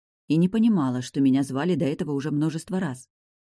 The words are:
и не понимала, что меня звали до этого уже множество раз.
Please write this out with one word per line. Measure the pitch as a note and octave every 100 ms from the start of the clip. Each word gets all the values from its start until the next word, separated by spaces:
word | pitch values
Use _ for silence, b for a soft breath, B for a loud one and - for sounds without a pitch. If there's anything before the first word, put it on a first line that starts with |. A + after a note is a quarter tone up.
| _ _ -
и | D#3
не | F3+
понимала, | A3+ A#3 G3 C3 B2
что | B2+ C#3+
меня | C3+ C3+
звали | C#3 C3+ E3+
до | E3 C#3
этого | C3+ D3+
уже | C#3 D3+
множество | D3 D#3 D#3+ - F#3
раз. | F3 B2+ - _ _ _ _